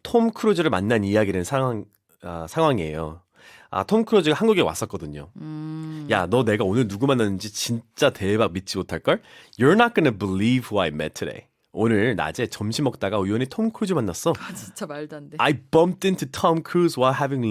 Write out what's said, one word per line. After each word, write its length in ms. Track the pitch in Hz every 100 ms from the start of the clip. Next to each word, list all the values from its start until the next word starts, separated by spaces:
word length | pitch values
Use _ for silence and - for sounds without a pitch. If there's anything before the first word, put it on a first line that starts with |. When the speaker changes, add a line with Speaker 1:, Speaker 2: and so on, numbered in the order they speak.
Speaker 1:
톰 280 | - 240 226
크루즈를 400 | - 220 175 156
만난 340 | 95 101 117
이야기를 400 | 98 104 101 92
상황, 400 | 90 139 131 110 107 _ _ _
아, 240 | 87 85 80
상황이에요. 760 | 160 160 120 78 78 78 82 _ _ - - -
아, 120 | 95
톰 200 | 98 214
크루즈가 300 | 220 214 156 147
한국에 240 | 226 196
왔었거든요. 680 | 98 78 113 87 78 73 73 -
Speaker 2:
음. 680 | 156 156 156 156 160 156 147
Speaker 1:
"야, 160 | 107 87
너 180 | 120
내가 200 | 110 104
오늘 220 | 98 110 113
누구 200 | 98 139
만났는지 460 | 131 104 95 104
진짜 580 | - - 113 - - 143
대박, 420 | - 98 107 104
믿지 240 | 87 - 98
못할걸? 420 | 87 82 - 190 - - - -
You're 140 | 131
not 200 | 208 240
gonna 220 | 226 151 98
believe 520 | 98 95 110 127 120
who 100 | 104
I 80 | 87
met 260 | 76 78
today." 340 | - 78 - - _ _
"오늘 420 | 85 113 107 117
낮에 320 | 92 78 80 117
점심 380 | - 104 110
먹다가 340 | 139 - 98 104
우연히 280 | 95 110 131
톰 240 | - 220
크루즈 220 | - 196
만났어." 380 | 170 104 82 170 147
Speaker 2:
아, 160 | -
진짜 320 | - - - 180
말도 300 | 147 151 151
안 140 | 143
돼. 60 | 151
Speaker 1:
"I 140 | 131 143 -
bumped 360 | 160 175 170 190
into 220 | 185 -
Tom 320 | - 180 165
Cruise 360 | 156 175 170 -
while 160 | 127 131
having 280 | 139 135 117